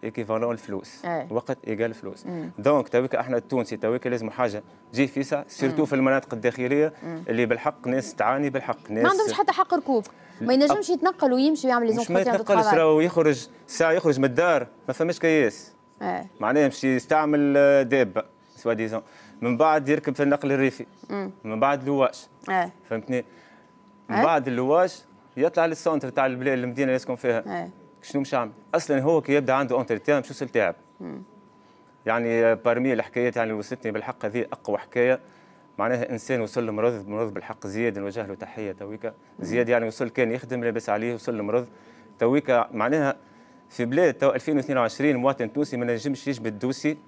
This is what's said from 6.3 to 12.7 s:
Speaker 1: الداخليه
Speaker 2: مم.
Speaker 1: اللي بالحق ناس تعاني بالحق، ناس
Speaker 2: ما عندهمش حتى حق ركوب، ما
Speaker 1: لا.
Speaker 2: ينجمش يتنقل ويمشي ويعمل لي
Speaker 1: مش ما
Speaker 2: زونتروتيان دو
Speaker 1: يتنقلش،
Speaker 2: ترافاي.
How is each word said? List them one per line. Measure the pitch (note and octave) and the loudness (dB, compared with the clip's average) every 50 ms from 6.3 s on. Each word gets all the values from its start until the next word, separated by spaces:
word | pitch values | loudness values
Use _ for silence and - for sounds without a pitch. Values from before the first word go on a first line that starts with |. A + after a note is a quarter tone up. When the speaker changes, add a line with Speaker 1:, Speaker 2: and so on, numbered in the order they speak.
| - | -10
Speaker 1:
الداخليه | A2+ A2 B2 A#2 - B2+ B2 C#3 C#3+ D3+ D#3 D3+ - - | -2 -2 -2 -2 0 -2 0 2 2 2 0 0 -6 -12
Speaker 2:
مم. | E3 E3+ D#3+ F3 - | -10 -10 -10 -4 -2
Speaker 1:
اللي | A2+ A#2 B2 | 0 0 2
بالحق | A2+ A#2+ A#2 - D3+ D3 - - B2+ | 2 0 0 -2 -4 -4 -4 -4 -2
ناس | B2 C3+ B2+ - - | -2 -2 -4 -6 -4
تعاني | - G#2 G#2+ B2+ C#3 D3 C#3+ | 0 0 2 2 0 0 -2
بالحق، | C3 C3+ C3 - A#2+ - - - | -4 -4 -4 -4 -6 -6 -6 -8
ناس | G#2 A2 A#2 | -2 2 2
Speaker 2:
ما | - | 2
عندهمش | - F#4 A4 G4+ - | 4 2 0 0 0
حتى | - G#4 G#4 | 0 0 0
حق | F4+ - F#4 - - | 2 0 0 2 2
ركوب، | F4 - - C4+ A3+ G3+ - - - - - - - | -2 0 0 0 0 0 -4 -14 -20 -20 -20 -12 -6
ما | A3+ A#3 | 0 2
Speaker 1:
لا. | B3+ | 4
Speaker 2:
ينجمش | C4 C#4+ D4 - G#4 G4+ - | 4 6 4 4 2 0 0
يتنقل | F4+ C#4+ D#4 F4+ F#4 F#4 - C#4 B3 | -2 2 2 0 2 2 2 2 4
ويمشي | B3+ C4 D4 D#4+ D4 - C4 | 4 4 2 2 2 0 2
ويعمل | B3 A#3+ A#3+ A3+ | 2 2 2 2
لي | A3 | 0
Speaker 1:
مش | A3+ | 0
ما | A#3 | 0
Speaker 2:
زونتروتيان | G#3 E3+ F3+ F#3+ B3 A#3+ G3 | 0 2 2 2 2 0 0
دو | A3 | 2
Speaker 1:
يتنقلش، | A3 G3+ A3 A3 | 2 4 4 4
Speaker 2:
ترافاي. | G#3+ | 4